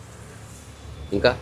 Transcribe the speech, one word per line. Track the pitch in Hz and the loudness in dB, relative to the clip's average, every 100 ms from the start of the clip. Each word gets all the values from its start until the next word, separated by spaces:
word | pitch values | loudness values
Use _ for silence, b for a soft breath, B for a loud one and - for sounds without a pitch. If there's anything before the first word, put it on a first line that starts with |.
| - - 143 139 - - - - - - - 98 | -16 -14 -14 -14 -14 -14 -14 -14 -12 -10 0 6
ఇంకా | 123 131 | 6 6